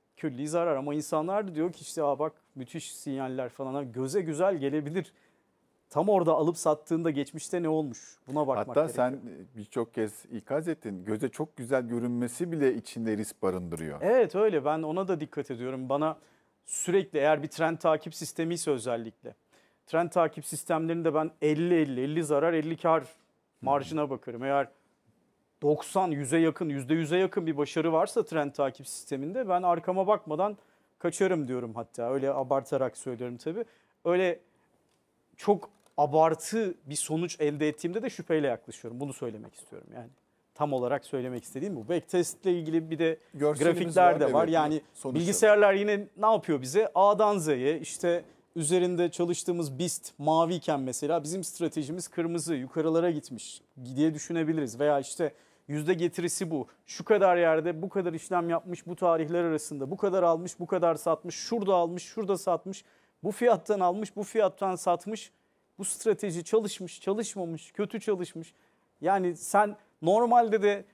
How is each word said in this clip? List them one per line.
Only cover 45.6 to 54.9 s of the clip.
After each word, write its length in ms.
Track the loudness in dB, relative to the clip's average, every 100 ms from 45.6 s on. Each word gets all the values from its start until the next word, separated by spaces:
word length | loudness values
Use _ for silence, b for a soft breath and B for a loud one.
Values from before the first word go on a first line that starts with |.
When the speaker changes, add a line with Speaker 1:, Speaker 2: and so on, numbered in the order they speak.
| 8
Speaker 1:
yine 340 | 6 2 0 -4 0
ne 80 | 4
yapıyor 360 | 4 2 -2
bize? 300 | 0 2 2 6
A'dan 420 | 6 6 4 4
Z'ye 420 | 2 2 2 0
işte 440 | -4 -2 0 0 -2 b b -6
üzerinde 560 | 2 2 4 2 0
çalıştığımız 680 | 0 -2 -2 -2 -2 -4 -4
bist 340 | -4 -6 -10 -4
maviyken 640 | 2 4 2 0 -2 -2
mesela 440 | -2 -4 -2 -2
bizim 200 | -2 -6
stratejimiz 640 | -8 -4 -4 -4 -6 -8 -8
kırmızı, 480 | -4 -2 -2 -2 -4
yukarılara 560 | -4 -2 0 2 2
gitmiş 500 | 0 -6 -12 -14 -18 _ -16 -6 0
diye 180 | 2
düşünebiliriz. 640 | 0 -4 -2 0 0 -2 0
Veya 200 | 0